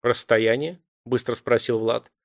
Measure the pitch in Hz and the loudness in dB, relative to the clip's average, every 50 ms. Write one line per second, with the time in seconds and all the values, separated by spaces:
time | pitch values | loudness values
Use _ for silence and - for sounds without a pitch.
0 | - 120 117 - - - 117 110 113 110 117 131 151 165 180 170 _ _ _ _ | 0 0 0 0 2 2 2 2 4 2 0 0 -2 -8 -10 -14 _ _ _ _
1 | _ 117 127 120 - - 117 - _ - 120 110 - - 117 110 113 113 117 117 | _ -2 -2 -2 -2 -4 -6 -6 _ 0 2 2 2 0 -2 0 0 0 -2 -2
2 | _ _ _ _ | _ _ _ _